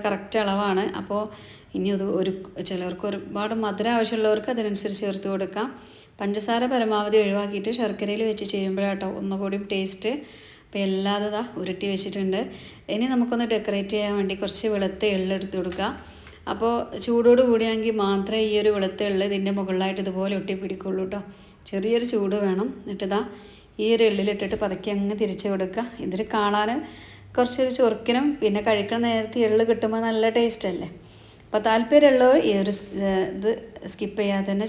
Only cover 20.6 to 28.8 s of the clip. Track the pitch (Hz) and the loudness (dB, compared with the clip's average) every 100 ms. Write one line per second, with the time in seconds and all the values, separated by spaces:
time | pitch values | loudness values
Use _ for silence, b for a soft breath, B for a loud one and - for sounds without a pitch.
20.6 | 190 190 196 190 190 202 196 B B B | -6 -6 -4 -4 -4 -6 -10 B B B
21.6 | - 196 202 233 240 220 196 202 202 190 | -8 -4 0 2 2 0 0 0 2 0
22.6 | 233 - - 190 196 202 - B B B | -2 -6 -10 -6 -2 -2 -4 B B B
23.6 | B - 214 226 226 202 196 196 196 214 | B -4 2 4 4 2 0 -2 -2 -2
24.6 | 208 185 208 202 202 208 214 190 202 196 | -2 -4 -4 -2 -2 0 -2 0 0 0
25.6 | 190 208 240 - 185 185 214 220 202 208 | -2 -4 -6 -6 -6 -4 -2 0 2 2
26.6 | 214 254 320 B B B B - 247 240 | 2 0 -4 B B B B 0 2 2
27.6 | 254 247 240 214 - 240 294 294 214 202 | 2 4 2 2 0 2 2 2 2 2
28.6 | 214 214 | 2 2